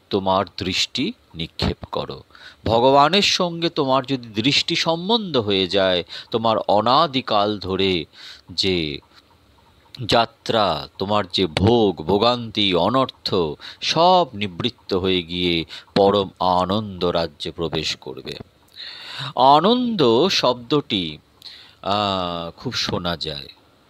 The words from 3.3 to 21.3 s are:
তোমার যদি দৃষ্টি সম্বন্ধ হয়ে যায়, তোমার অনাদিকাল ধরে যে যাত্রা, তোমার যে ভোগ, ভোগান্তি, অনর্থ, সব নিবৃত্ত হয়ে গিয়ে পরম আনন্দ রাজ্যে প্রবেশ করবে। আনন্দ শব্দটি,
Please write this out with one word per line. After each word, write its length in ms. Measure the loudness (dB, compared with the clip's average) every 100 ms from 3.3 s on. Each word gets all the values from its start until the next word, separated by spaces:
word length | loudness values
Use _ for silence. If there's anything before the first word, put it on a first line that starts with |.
| 0 -2 -2 -4
তোমার 380 | -2 0 0 0
যদি 220 | -6 -4
দৃষ্টি 480 | -2 0 0 0 -2
সম্বন্ধ 600 | -2 -2 -2 -2 0 -2
হয়ে 300 | 2 0 2
যায়, 380 | 2 2 0 -4 -14 -6
তোমার 280 | -2 0 0
অনাদিকাল 1000 | 2 2 4 2 2 -2 -2 0 0 -2
ধরে 460 | -4 -2 0 0 -4 -14 -20 -20 -12
যে 480 | -4 -2 0 -2 -8 -14 -20 _ _ _ _ _ _ _ -14 0
যাত্রা, 840 | 0 0 _ -4 0 0 -2 -8 -8
তোমার 260 | -2 -2 -2
যে 140 | -2 -2
ভোগ, 560 | 2 4 4 2 0
ভোগান্তি, 720 | -2 2 2 0 -4 -2 0
অনর্থ, 600 | 2 2 2 -2 -4 -4 -2 -2 -4 -14 -8
সব 460 | -4 2 4 4 2
নিবৃত্ত 600 | -4 -8 -4 -6 -6 -4
হয়ে 280 | -2 0 0
গিয়ে 420 | -2 -2 0 0 -2 -12 -4 2
পরম 320 | 4 4 0 -2
আনন্দ 640 | 2 2 2 -2 -4 -2
রাজ্যে 460 | 0 0 -4 -6 -12
প্রবেশ 460 | -6 -4 -4 -6 -8
করবে। 380 | -12 -14 -14 -14 -16 _ _ -20 -20 -18 -16 -14 -8 2
আনন্দ 920 | 6 6 4 2 0 2 4 4 4
শব্দটি, 920 | 2 0 -2 0 -2 0 -4 -4 -10 _